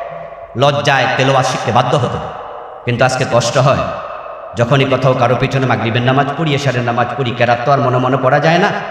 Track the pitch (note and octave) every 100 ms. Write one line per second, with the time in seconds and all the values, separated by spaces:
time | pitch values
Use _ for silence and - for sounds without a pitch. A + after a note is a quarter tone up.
0 | - - - - - A2 C#3+ D3 D3 C3+
1 | B2+ C3 C3 C3+ - - - A2+ C3+ C#3+
2 | G2+ F#2 - - - - - - B2 A#2
3 | B2+ C3 C3 A#2+ - C#3 C#3 G#2 - -
4 | - - - - - - A#2 C#3 C3 B2+
5 | C3 B2+ A#2+ B2 C3 C3+ B2 A2 A2+ A#2
6 | B2 C3 C#3 C#3+ D#3+ C#3 C#3 B2 A#2+ A#2+
7 | A#2 - B2 G#2+ A#2+ A#2 A#2+ C#3 B2+ B2+
8 | B2+ C3 B2+ D3 D3+ F3 G3+ G#3+ -